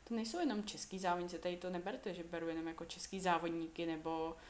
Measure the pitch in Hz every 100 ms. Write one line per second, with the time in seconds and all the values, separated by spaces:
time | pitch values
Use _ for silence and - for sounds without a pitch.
0 | - 233 226 349 320 208 208 - - 190
1 | 185 175 175 170 180 175 185 175 180 254
2 | 208 175 170 170 165 165 165 160 170 -
3 | - 190 180 170 170 165 160 165 165 160
4 | 160 160 160 165